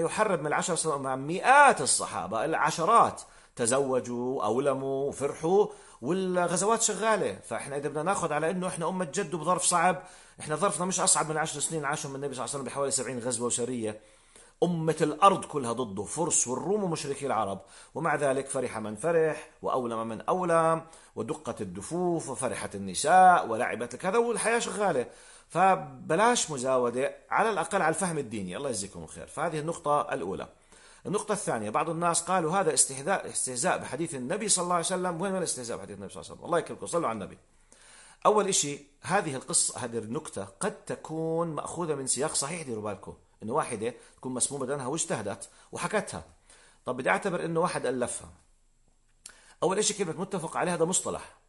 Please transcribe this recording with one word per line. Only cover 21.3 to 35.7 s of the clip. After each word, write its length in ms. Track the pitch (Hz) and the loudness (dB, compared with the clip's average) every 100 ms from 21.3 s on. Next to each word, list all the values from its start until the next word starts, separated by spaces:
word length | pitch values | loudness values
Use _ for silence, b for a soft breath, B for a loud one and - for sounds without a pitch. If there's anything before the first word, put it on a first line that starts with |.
| 156 - 110 | -6 -6 -8
الدفوف، 680 | 98 90 - 170 180 165 139 | -8 -8 -6 -2 0 0 -4
وفرحت 460 | 120 127 92 104 101 | -4 -4 -4 -8 -8
النساء، 720 | 98 87 143 185 185 175 - | -6 -2 6 10 10 10 4
ولعبت 460 | 113 104 110 120 | 0 0 -2 -6
الكذا، 240 | - 180 233 | -4 0 2
والحياة 420 | 233 208 214 233 | 2 2 2 2
شغالة. 460 | - 190 202 139 113 B B B B | 0 0 2 2 -2 B B B B
فبلاش 1040 | 165 190 180 139 131 - 165 233 240 - | 4 6 6 0 -12 -2 4 4 4 0
مزاودة، 640 | 139 131 131 120 120 135 - - | -2 2 4 2 2 -2 -4 -2
على 200 | 131 220 | 2 2
الأقل 320 | 185 160 196 | 0 0 2
على 80 | 160 | 2
الفهم 280 | 160 185 156 | 2 -2 -2
الديني. 400 | 117 107 92 95 | -4 -6 -6 -6
الله 120 | 139 | -4
يجزيكم 340 | 101 98 85 | -6 -6 -10
الخير. 240 | 78 85 67 | -14 -14 -14
فهذه 320 | - 165 156 | -6 -4 -4
النقطة 420 | 156 156 147 147 | -6 -4 0 2
الأولى. 460 | - 135 90 82 - - B B B B - | 2 -2 -4 -6 -8 -14 B B B B -6
النقطة 260 | 208 - | -4 -2
الثانية، 380 | 190 - 123 107 | -4 -2 -2 -2
بعض 200 | 143 156 | -2 -2
الناس 320 | 165 175 160 | 0 0 0
قالوا: 380 | - 185 156 196 | 0 0 2 2
"هذا 140 | 156 | 2
استهزاء، 560 | 127 - 135 147 190 - | 2 2 0 -2 -2 -2
استهزاء 480 | - 131 123 175 123 | -6 -4 -2 0 -2
بحديث 380 | 101 131 165 135 | -4 -6 -6 -6
النبي 340 | 123 202 214 | -4 -4 0
صلى 140 | 185 | 0
الله 120 | 175 175 | 2 0
عليه 100 | 165 | 0
وسلم". 360 | 185 180 165 | -2 -2 -2
وين 100 | 196 | -2
من 60 | 190 | -2
الاستهزاء 400 | 160 127 117 | -2 -4 -6